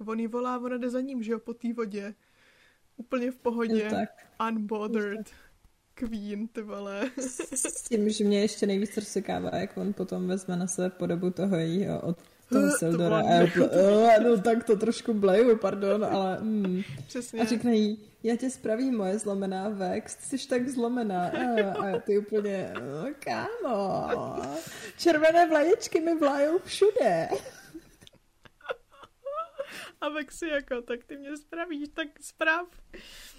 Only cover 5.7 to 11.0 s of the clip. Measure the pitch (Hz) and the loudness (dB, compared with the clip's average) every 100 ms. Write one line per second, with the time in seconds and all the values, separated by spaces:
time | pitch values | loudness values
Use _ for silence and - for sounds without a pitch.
5.7 | _ _ - 233 220 208 202 226 - 214 | _ _ -8 -6 -6 -6 -6 -8 -8 -10
6.7 | 202 202 202 254 262 254 - 330 262 196 | -10 -8 -6 -6 -4 -8 -8 -8 -6 -6
7.7 | - - 220 208 214 208 202 214 - 202 | -8 -2 0 2 2 2 4 2 0 0
8.7 | 196 214 - 208 196 196 180 180 175 190 | 0 -2 -6 -4 -6 -4 -4 -4 -4 -6
9.7 | - 185 196 185 185 180 190 190 175 185 | -6 -6 -4 -6 -4 -2 -4 -4 -4 -2
10.7 | - 185 - | -2 -4 -2